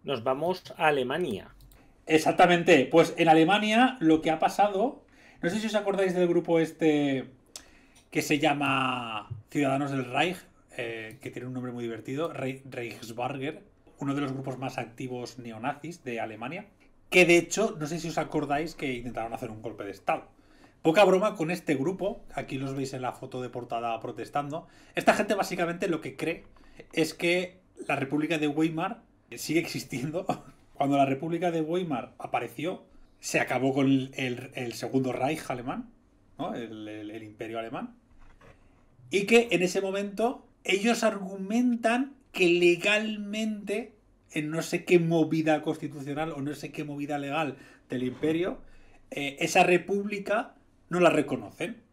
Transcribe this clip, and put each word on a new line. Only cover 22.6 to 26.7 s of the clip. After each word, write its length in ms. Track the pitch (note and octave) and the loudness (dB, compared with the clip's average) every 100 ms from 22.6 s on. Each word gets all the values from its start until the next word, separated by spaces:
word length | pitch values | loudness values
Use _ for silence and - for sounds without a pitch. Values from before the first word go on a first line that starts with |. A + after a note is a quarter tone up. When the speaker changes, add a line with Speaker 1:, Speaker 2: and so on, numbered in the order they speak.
| C3+ C3+ | -6 -6
Speaker 2:
veis 200 | C3 C3 | -6 -6
en 80 | |
la 80 | B2 | -8
foto 320 | - B2 B2+ | -8 -12 -10
de 60 | B2 | -8
portada 500 | A#2+ A#2 A#2 A#2 A2+ | -10 -6 -6 -4 -6
protestando. 680 | - A2+ A2 C#3+ C#3+ D#3+ F#3 - - - | -8 -10 -6 -4 -4 -8 -12 -20 -8 0
Esta 180 | F#3+ | 2
gente 220 | G#3 G#3 G3+ | 2 0 0
básicamente 520 | F#3 F3+ E3+ E3+ F#3+ | -2 -2 -4 -2 -2
lo 140 | D#3 | -4
que 140 | C3+ - | -6 -8
cree 300 | D#3 E3+ - - - | -8 -8 -14 -20 -20